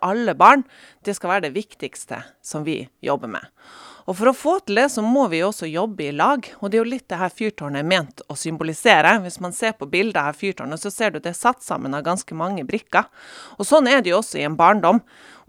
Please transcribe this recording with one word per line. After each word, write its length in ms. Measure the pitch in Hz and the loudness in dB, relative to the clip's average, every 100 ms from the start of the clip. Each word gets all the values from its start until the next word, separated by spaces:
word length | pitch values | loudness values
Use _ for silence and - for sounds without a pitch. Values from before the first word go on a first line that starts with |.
alle 320 | 185 226 220 147 | 0 0 0 6
barn, 300 | 202 285 - _ - _ | 8 8 2 _ -20 _
det 140 | 202 196 | -8 -6
skal 160 | 180 | -2
være 160 | 196 151 | -2 -2
det 80 | 170 | -6
viktigste 640 | - - 139 - - - - _ | -8 -12 -12 -12 -12 -12 -14 _
som 180 | - 156 | -12 -8
vi 220 | 156 151 127 _ | -4 -6 -8 _
jobber 300 | 127 139 113 | -4 -4 -6
med. 160 | 95 - _ - - - - - | -12 -14 _ -20 -20 -20 -14 -8
Og 80 | 185 | 0
for 140 | 254 | 0
å 60 | 254 | 0
få 180 | 302 381 | 0 -2
til 140 | - 208 | 0 0
det, 80 | 269 | 2
så 140 | 226 | 0
må 220 | 220 277 226 | 0 2 2
vi 140 | 165 | 0
også 220 | 190 - 160 | -2 -4 -6
jobbe 380 | 160 214 190 143 | -4 -4 -4 -6
i 60 | 147 | 0
lag, 300 | 214 277 - - | 2 0 -4 -10
og 80 | 196 | -2
det 80 | 226 | 0
er 20 | |
jo 80 | 233 | 0
litt 200 | 254 - | -6 -8
det 80 | 180 | -4
her 80 | 185 | -4
fyrtårnet 540 | - 214 - 143 139 | -4 -6 -6 -8 -4
er 60 | 156 | 0
ment 320 | 185 139 - - | 0 -2 -12 -14
å 60 | 143 | -10
symbolisere. 800 | 165 160 160 156 233 170 160 220 | -8 -6 -6 0 4 6 6 4
Hvis 160 | 180 - | 0 -10
man 80 | 180 | -10
ser 220 | - 220 220 | -4 -4 -4
på 120 | 143 | -4
bildet 320 | 175 220 170 | -2 0 0
her 120 | 147 147 | -2 -4
fyrtårnet, 440 | 190 - 127 160 | -6 -6 -8 -8
så 120 | 202 | -8
ser 160 | - 214 | -4 -4
du 60 | 156 | -4
det 160 | 170 | -8
er 20 | 175 | -2
satt 240 | 240 254 | -2 -2
sammen 320 | - 147 135 | -6 -6 -6
av 140 | 147 147 | -4 -4
ganske 260 | 190 - 160 | -4 -6 -6
mange 260 | 175 190 | -6 -6
brikker. 400 | 131 214 - 180 - _ - - - - | -6 -8 -2 -2 -2 _ -20 -20 -16 -6
Og 100 | 202 | 2
sånn 220 | 302 254 | 4 6
er 100 | 277 | 4
det 140 | 180 | 2
jo 60 | 190 | 0
også 160 | - 156 | -2 -4
i 60 | 147 | -2
en 100 | 160 | 4
barndom. 460 | 170 208 170 226 - - - - | 6 6 6 4 0 -20 -20 -12